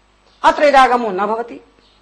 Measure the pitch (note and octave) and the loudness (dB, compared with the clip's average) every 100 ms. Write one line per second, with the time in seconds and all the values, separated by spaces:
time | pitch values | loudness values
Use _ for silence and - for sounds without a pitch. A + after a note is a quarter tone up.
0 | _ _ _ _ D4 D#4+ D4 C4 B3+ A#3+ | _ _ _ _ -2 2 2 4 2 0
1 | A3+ F#3 G#3 A3 A#3 - _ _ _ _ | -4 -6 -6 -6 -10 -18 _ _ _ _